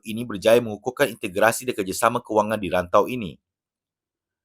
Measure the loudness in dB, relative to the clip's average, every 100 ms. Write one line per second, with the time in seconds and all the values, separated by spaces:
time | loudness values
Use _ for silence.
0 | -6 -8 -8 -2 4 4 4 -6 -6 -2
1 | -2 -4 -8 0 2 2 -2 -4 -4 0
2 | 0 0 0 0 2 0 -2 -2 2 2
3 | 2 -2 -10 -12 _ _ _ _ _ _
4 | _ _ _ _